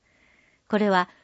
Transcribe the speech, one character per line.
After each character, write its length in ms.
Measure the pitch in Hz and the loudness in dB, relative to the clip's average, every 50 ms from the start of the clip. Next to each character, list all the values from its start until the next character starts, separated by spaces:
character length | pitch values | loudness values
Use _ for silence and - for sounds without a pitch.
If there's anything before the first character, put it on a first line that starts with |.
| _ _ _ _ _ _ _ _ _ _ _ _ _ - | _ _ _ _ _ _ _ _ _ _ _ _ _ -6
こ 100 | - 208 | -4 -2
れ 120 | 214 208 | 0 0
は、 200 | 190 180 180 - _ _ | 0 0 -2 -4 _ _